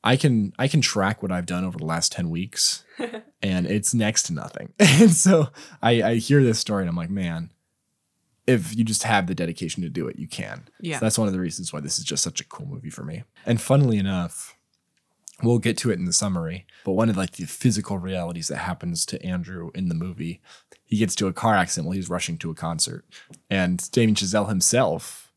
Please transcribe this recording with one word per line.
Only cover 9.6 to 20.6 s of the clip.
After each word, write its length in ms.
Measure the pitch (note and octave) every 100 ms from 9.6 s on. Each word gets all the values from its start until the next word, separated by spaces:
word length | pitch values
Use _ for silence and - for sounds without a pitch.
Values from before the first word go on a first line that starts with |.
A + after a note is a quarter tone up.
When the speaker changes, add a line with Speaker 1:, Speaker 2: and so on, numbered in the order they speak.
| E2 -
Speaker 1:
to 60 | E2
do 200 | E2+ C#2
it, 100 | -
you 80 | -
can." 360 | - G2+ - - _
Speaker 2:
Yeah. 180 | E3+ C#3+
Speaker 1:
So 60 | A2
that's 120 | A2
one 100 | G#2+
of 60 |
the 60 | F#2
reasons 320 | F2+ D#2 F2
why 80 | D2+
this 180 | C#2 -
is 60 |
just 180 | - D2
such 180 | - -
a 40 |
cool 220 | - - -
movie 240 | - D2+
for 140 | -
me. 200 | - - - _ -
And 140 | A#2
funnily 380 | - C3+ C3 G#2+
enough, 580 | G2 F#2 F2 - - _ _ _ _ _ _ _ - -
we'll 160 | A2+ A#2+
get 180 | A#2 A2
to 120 | A#2+
it 80 | F2+
in 60 |
the 80 | F2+
summary, 540 | - G#2 F2+ D#2+ F2+ - _
but 80 | -
one 160 | F#2+ A2+
of, 80 | G2
like, 160 | F#2
the 120 | - D#3
physical 520 | - C3+ G#2 - G2
realities 500 | F#2 F#2 E2+ E2+ D#2+
that 100 | -
happens 480 | E2+ F2+ F2 D#2+ -
to 180 | -
Andrew 460 | F2+ F2+ E2+ F#2 E2+
in 140 | F2+ F2+
the 60 |
movie, 460 | E2 F2+ G2 E2 E2+ _ -